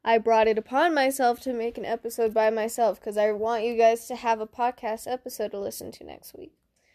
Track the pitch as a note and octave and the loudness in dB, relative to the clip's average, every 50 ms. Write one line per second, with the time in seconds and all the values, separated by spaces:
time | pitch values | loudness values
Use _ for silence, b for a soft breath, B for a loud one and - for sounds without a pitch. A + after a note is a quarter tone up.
0 | - A3+ A3+ A3+ A3 A3+ A3+ A3 A3 A3 G#3+ G#3+ A3 - B3+ C4+ E4 F4 D#4+ C#4+ | 0 2 2 4 4 4 4 4 6 4 2 0 -2 -2 0 2 2 2 2 2
1 | C4 C4+ C4+ - B3+ A#3+ A#3+ A#3+ - C4 B3 A#3 A3+ A#3 A#3 B3 G#3+ - A3+ A#3 | 2 2 2 2 2 2 2 0 -4 -6 -6 -4 -4 -6 -6 -6 -6 -6 -6 -6
2 | - A#3 - - A#3 A3 G#3+ A3+ G#3+ A3 A3 A3 G#3+ A3+ - - A#3 G#3+ F#3 - | -6 -6 -4 -2 -2 0 2 2 2 2 2 0 -2 -2 0 0 2 2 0 -2
3 | - A3+ G3+ G#3+ G#3 G#3+ G#3 G3+ G#3+ A3+ A#3 A3+ G#3+ A#3+ A#3 A3+ A#3 A3+ A3+ A#3 | -6 -6 -2 0 2 2 2 0 -2 -2 -2 0 -2 0 2 4 6 6 4 4
4 | - - B3+ A#3 B3 A#3 A3+ A3 A3 A3 _ - A#3+ B3 B3 - B3 A3 A3 A3+ | -2 -8 -10 -4 0 0 0 0 -2 -8 _ -2 -2 -2 -2 -4 -6 -6 -6 -6
5 | - B3 B3+ B3 - B3+ - - G#3+ G#3 G#3 G3+ G3+ G#3 - - F#3 F3 - - | -6 -6 -8 -6 -8 -8 -8 -6 -6 -6 -6 -6 -8 -8 -8 -10 -12 -14 -14 -16
6 | - - - - - - - - - - _ _ _ _ _ _ _ _ _ | -16 -18 -18 -18 -18 -20 -18 -18 -18 -20 _ _ _ _ _ _ _ _ _